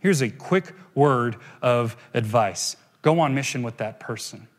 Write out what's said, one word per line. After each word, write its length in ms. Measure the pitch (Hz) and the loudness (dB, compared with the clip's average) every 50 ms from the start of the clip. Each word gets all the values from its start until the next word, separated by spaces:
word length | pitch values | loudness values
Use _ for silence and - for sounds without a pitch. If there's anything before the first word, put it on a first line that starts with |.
here's 200 | - 185 190 143 | 2 2 2 2
a 80 | 131 113 | 0 -2
quick 440 | - - - - 180 190 185 - - - - _ _ | -4 -8 -4 0 0 0 0 -2 -18 -20 -20 _ _
word 440 | 135 143 147 135 123 120 120 113 - - - - - | 2 4 4 4 2 0 -2 -4 -6 -14 -20 -14 -2
of 340 | - 127 123 120 120 113 113 - - - - | 0 2 2 2 2 -2 -4 -10 -20 -6 -4
advice. 600 | 120 113 107 107 120 107 98 95 - - - - _ _ _ _ _ | -4 -4 2 2 2 2 2 -2 -4 -6 -6 -8 _ _ _ _ _
Go 200 | - 151 156 170 | 0 2 2 4
on 120 | 160 143 135 | 2 0 0
mission 300 | 135 139 - - - 123 | -2 -4 -4 -6 -4 -6
with 140 | 117 113 - | -6 -6 -6
that 220 | 110 107 110 - | -8 -8 -8 -12
person. 480 | - - 117 110 - - - 104 110 - _ | -10 -10 -10 -10 -10 -14 -14 -18 -20 -20 _